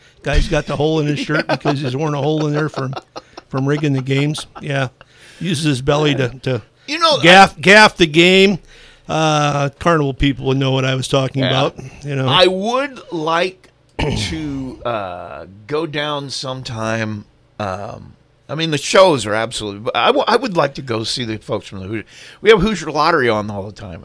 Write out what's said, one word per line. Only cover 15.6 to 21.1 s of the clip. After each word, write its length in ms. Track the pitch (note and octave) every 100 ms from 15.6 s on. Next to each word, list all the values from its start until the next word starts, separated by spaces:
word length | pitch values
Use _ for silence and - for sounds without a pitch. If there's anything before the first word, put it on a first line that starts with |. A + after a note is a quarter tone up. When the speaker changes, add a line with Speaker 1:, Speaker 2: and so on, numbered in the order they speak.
| G#2+
Speaker 2:
go 200 | D3 D#3+
down 440 | D3 D3 D3 C#3
sometime. 960 | A#2+ C3+ C3 B2+ A2+ A2 A2+ A2 G#2+ G2+ _ _ -
Um, 560 | G#2 F#2+ G2+ - - - _ _ -
I 60 | C#3+
mean, 140 | E3
the 60 | D3
shows 460 | - G#3 F#3+ C#3+ G#2
are 60 |
absolutely, 460 | G#2+ A2+ - G#2+ G2+
but 140 | A#2 -
I, 100 | B2+
w-, 180 | C#4 A#3
I 80 | A#3+
would 200 | C4+ E3+
like 180 | C#3+
to 80 | -
go 220 | C3+ A2+
see 200 | G#2+